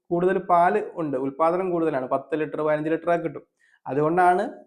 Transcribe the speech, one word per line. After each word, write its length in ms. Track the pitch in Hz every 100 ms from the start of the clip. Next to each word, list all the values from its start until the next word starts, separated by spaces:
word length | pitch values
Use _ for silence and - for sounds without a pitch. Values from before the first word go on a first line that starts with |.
| -
കൂടുതൽ 280 | 175 180 190
പാല് 520 | 185 175 175 208 -
ഉണ്ട്, 240 | 175 156 131
ഉൽപ്പാദനം 540 | 135 135 165 180 190
കൂടുതലാണ്, 360 | 170 160 139 127
പത്ത് 280 | 135 -
ലിറ്റർ, 260 | 156 151 151
പതിനഞ്ച് 280 | 156 151 156
ലിറ്റർ 260 | 160 165
ഒക്കെ 80 | 170
കിട്ടും. 200 | 160 139 - _ _ _ 123
അതുകൊണ്ടാണ് 560 | 135 156 175 180 180 247 -